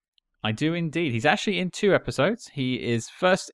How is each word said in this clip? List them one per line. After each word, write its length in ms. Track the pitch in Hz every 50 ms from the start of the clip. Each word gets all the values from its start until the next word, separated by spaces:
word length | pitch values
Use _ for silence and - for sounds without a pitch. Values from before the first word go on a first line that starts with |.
| _ _ _ _ _ _ _ _ -
I 80 | 107 110
do 200 | 110 147 160 170
indeed. 380 | 175 170 160 131 165 175 147
He's 140 | 117 113 110
actually 340 | 147 - - - 220 190 175
in 120 | 185 175
two 220 | - - - 202 170
episodes. 560 | 127 - - - - 135 185 233 - - - -
He 220 | 139 131 127 127
is 340 | - - 117 120 113 - -
first 420 | - - 180 185 185 175 - -